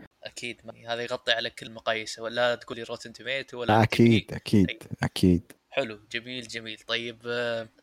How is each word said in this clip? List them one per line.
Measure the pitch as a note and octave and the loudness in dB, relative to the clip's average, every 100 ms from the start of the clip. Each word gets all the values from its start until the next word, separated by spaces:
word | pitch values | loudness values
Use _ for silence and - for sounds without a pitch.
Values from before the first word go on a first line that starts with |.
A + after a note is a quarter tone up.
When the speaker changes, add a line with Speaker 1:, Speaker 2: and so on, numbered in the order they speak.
| - _ | -16 _
Speaker 1:
أكيد، | - - A#2+ A2 | -18 -12 -12 -12
ما-، | A2+ A2+ A2+ | -16 -16 -6
هذا | A#2 | -6
يغطي | A#2+ B2 - | -4 -4 0
على | A#2 A#2 | 0 0
كل | - C3 | -8 -14
مقاييسه، | A2+ A#2 A2 A2 - | -6 -2 -2 -2 -8
ولا | A2+ A#2+ B2 | -6 2 2
تقول | A#2 - A#2+ | 2 -4 -10
لي | |
روتن | A2+ A#2+ A#2+ | -8 -10 -12
توميتو | A2+ A#2 C3+ B2+ B2 | -14 -8 -8 -8 -6
ولا | A#2 A2+ | 2 4
Speaker 2:
أكيد، | A2 - A#2 | 4 6 6
Speaker 1:
إم | |
دي | A2 - | 6 2
بي. | D#2 | -10
Speaker 2:
أكيد، | - G#2+ F2+ | 0 4 4
Speaker 1:
طيب. | - - - | 0 -12 -6
Speaker 2:
أكيد. | - - F#2 F2 - - _ | -4 4 4 4 2 -16 _
Speaker 1:
حلو، | - B2 G#2 G#2+ | -4 -4 -8 _
جميل، | A#2+ A#2+ B2+ A2+ | -10 -8 -12 -10
جميل. | A2+ A2+ A2 - | -10 -10 -14 -4
طيب، | A#2 A#2 A2+ A#2+ | -4 -4 -8 -6
آه، | A#2+ A#2+ A#2 A2+ _ | -4 -2 -4 -6 _